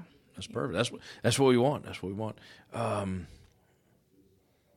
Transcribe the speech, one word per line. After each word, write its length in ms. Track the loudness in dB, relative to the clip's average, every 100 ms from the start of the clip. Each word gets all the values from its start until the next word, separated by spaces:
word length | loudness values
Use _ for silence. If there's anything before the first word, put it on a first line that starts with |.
| -16 -20 _ -14
That's 100 | -10
perfect. 280 | -6 -2 0
That's 160 | -2
what, 100 | -4 -16 -2
that's 160 | 0 4
what 80 | 6
we 100 | 6
want. 260 | 6 2
That's 200 | -6 -10
what 60 | -8
we 60 | -6
want. 220 | -8 -10 -18 -20 -12
Um, 520 | -6 -4 -2 -4 -4 -8 -18 -20 _ _ _ _ _ _ _ _ _ _ _ _